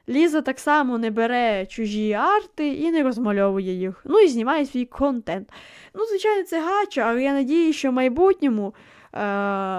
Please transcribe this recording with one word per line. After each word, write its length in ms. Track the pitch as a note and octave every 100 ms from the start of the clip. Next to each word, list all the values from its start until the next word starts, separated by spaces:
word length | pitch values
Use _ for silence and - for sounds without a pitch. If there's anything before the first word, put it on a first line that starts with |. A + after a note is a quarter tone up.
| -
Ліза 340 | C4 E4+ D4+
так 160 | C4+ C4
само 400 | D4+ D4+ B3+ A#3
не 120 | A3+
бере 560 | A3 A#3 B3 A#3 G3 F#3+
чужі 460 | - G#3+ G#3 G#3+
арти 560 | G#3 D#4 G#4 F#4 - D4
і 220 | - E4
не 120 | E4
розмальовує 720 | C4 A#3 G#3+ G3+ G3 G3 F#3
їх. 280 | F#3 F#3 F#3
Ну, 160 | - G4+
і 80 | F#4
знімає 380 | A#3 A#3 D#4 C#4+
свій 180 | B3
контент. 640 | B3 - C#4 A#3+ F#3 F#3 G3+ - - - -
Ну, 120 | F#4+ A4+
звичайно, 380 | G4 G#4+ G4+
це 180 | F#4 E4
гача, 380 | E4 G4+ G4 C4+
але 220 | A3+ A#3+
я 100 | C4+
надіюсь, 440 | C#4 C4 E4 D#4+ D4
що 140 | C4+
в 20 |
майбутньому, 840 | B3+ B3+ C4 F#4+ F#4+ C#4 G#3+ G3+ - - - -
е, 40 | - G#3 G3+ G3+ G3 F#3+